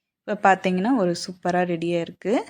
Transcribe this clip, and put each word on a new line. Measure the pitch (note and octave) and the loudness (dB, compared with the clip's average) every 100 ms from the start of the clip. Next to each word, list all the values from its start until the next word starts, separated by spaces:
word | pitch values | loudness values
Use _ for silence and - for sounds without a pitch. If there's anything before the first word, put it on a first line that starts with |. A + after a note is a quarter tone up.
| _ _ | _ _
இப்ப | - G3+ | -8 0
பார்த்தீங்கன்னா, | G3 F#3+ F#3+ F#3 G#3+ C4 | 4 4 2 0 0 2
ஒரு | F3 E3+ | 0 -2
சூப்பரா | - F3+ F3+ F3 F3+ | -6 -8 -2 0 0
ரெடியா | E3+ E3+ E3+ | -2 -2 -2
இருக்கு. | E3 - F#3 C4+ | -4 -8 -2 -2